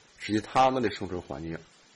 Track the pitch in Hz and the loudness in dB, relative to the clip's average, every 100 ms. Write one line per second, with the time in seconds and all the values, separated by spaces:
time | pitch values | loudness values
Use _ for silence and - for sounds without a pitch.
0 | - - - 107 - 131 131 131 110 - | -20 -14 -4 -2 0 4 4 4 0 -2
1 | 92 90 - 69 82 82 - - _ | -6 -8 -8 -10 -8 -10 -12 -20 _